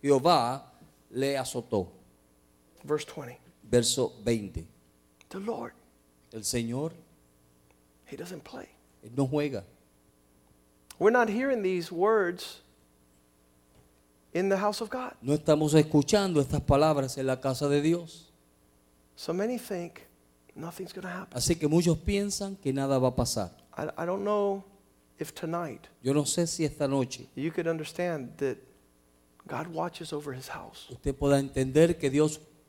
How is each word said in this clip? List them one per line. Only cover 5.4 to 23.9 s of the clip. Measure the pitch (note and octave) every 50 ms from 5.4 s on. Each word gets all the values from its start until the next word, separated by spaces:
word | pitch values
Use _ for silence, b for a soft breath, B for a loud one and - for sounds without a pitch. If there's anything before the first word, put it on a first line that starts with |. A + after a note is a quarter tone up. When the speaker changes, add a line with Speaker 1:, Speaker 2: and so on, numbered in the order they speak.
Speaker 2:
Lord. | G3 G#3+ A#3+ - - A#2 - - _ _ _ _ _ _ _ _ _ _ -
Speaker 1:
El | A2+ G#2
Señor. | - - A#2+ A#2 A2+ A#2 C3 D3 E3 E3 - - _ _ _ _ _ _ _ _ _ _ _ _ _ _ _ _ _ _ _ _
Speaker 2:
He | - -
doesn't | - D3+ F3 F#3 D#3 -
play. | - - - - - _ _ _ _ _ _ -
Speaker 1:
Él | A#2 A#2
no | B2 C#3
juega. | C3 C3+ D3+ D3 D3 C3+ G#2 F#2 - - _ _ _ _ _ _ _ _ _ _ _ _ _ _ _ _ _ _ _ _ _ _ _ - _
Speaker 2:
We're | E3 G3+
not | A#3 B3 A#3+ G#3+
hearing | G3+ A3+ C4 C#4 C4+ A#3 G3+
these | F#3 F#3 F3+ E3+ E3+ F#3
words | E3 F3+ G#3 A3+ A3 G3 F3 F3 F3+ - - - - _ _ _ _ _ _ _ _ _ _ _ _ _ _ _ _ _ _ _ _ _ _ _ - - _ _ _ _ _ _ _ _ _ -
in | E3 F#3 G3
the | G3
house | F#3+ G3 G#3 G#3 - A#3
of | G#3
God. | - B3+ B3+ B3+ - - -
Speaker 1:
No | B2 D3
estamos | D3+ D#3 - D3+ D3+ D#3 D3+ D3
escuchando | D#3+ D3+ D#3 - D3+ C#3+ - - G#3 G3 F#3+ F3 D3+
estas | C#3 C3 - D3
palabras | C3 - D3 C#3 D3+ D#3 D#3 C#3+ C3+ C3 B2+
en | - C3
la | C3 C3 B2+
casa | - C#3 C3 B2 D3+ C#3+
de | C#3+ D3
Dios. | C#3+ D#3 E3+ F3 E3+ D#3+ - - - - _ _ _ _ _ _ _ _ _ _ _ _ _ _ _ _ _
Speaker 2:
So | - - - E3
many | F3+ G3+ A3+ B3+ A#3+
think | B3 - G#3 F3+ F3 E3+ - - - - _ _ _ _ _ _ _ _ -
nothing's | - D#3+ E3 E3 - F#3+ F3 -
gonna | F#3+ F#3 F#3 F3 F3+ -
happen. | - -
Speaker 1:
Así | B2+ - - F3
que | D#3+ - D3
muchos | D3+ E3+ E3+ E3+ D#3+ D#3
piensan | - - G3 G3 G3+ G3+ G3+ - G3+ G3 G3
que | - - C#3+ C3
nada | C#3 C3+ C3+ C#3 C3
va | B2+ B2+
a | B2
pasar. | - B2 B2+ - - G2+ F2 - - - _ -
Speaker 2:
I, | - - D3+